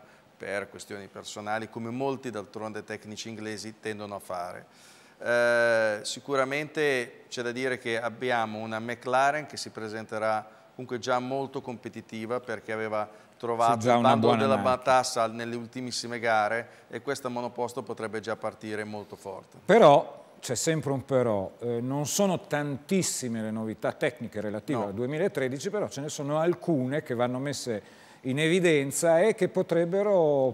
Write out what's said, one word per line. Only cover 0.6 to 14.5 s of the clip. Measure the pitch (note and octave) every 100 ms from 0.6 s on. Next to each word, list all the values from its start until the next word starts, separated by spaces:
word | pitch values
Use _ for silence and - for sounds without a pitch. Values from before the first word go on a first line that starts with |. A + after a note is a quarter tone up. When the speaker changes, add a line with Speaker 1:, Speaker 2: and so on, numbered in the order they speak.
| G2
Speaker 1:
questioni | F#2 - G#2 F#2+
personali, | G#2 F#2+ G#2+ G#2 A2 A2
come | A#2 A2+
molti | B2 C#3 C3 B2+
d'altronde | G#2+ F#2 A2 G#2+ G#2+
tecnici | G#2 G#2 G#2 G#2 A2+
inglesi | G#2+ G#2+ G#2 G#2+ G#2+
tendono | A2 G#2 G#2
a | G2
fare. | - F2+ F2+ G#2 - - - - - - A2+
Eh, | A#2+ A#2+ A#2+ A#2 A2+ A2 G#2
sicuramente | - B2+ - C#3 C3 C#3+ D3 D#3 D3 B2+ A2+ - -
c'è | -
da | A#2+
dire | A#2+ C3 B2
che | A#2+ A#2
abbiamo | A#2 A2 B2+ A#2+ A2 G#2+
una | A2 A2
McLaren | A#2 A#2 B2+ B2+ C#3 D3+ C#3
che | -
si | A2
presenterà | A2 A2 A2 A2 G#2+ A2 G#2+ - - -
comunque | - B2 B2
già | B2+ B2+
molto | B2+ C3+ C3+ C#3
competitiva | B2+ A2+ A2+ A2 - A2+ A2 B2
perché | A#2+ G#2+ -
aveva | A2 A2 G#2+ G#2+ - - -
trovato | A#2 A#2 A#2 A#2
Speaker 2:
Sì, | A#2
già |
Speaker 1:
il | A#2+
Speaker 2:
una | A#2
Speaker 1:
bandolo | A#2 A2+
Speaker 2:
buona | A2+
Speaker 1:
della | C3+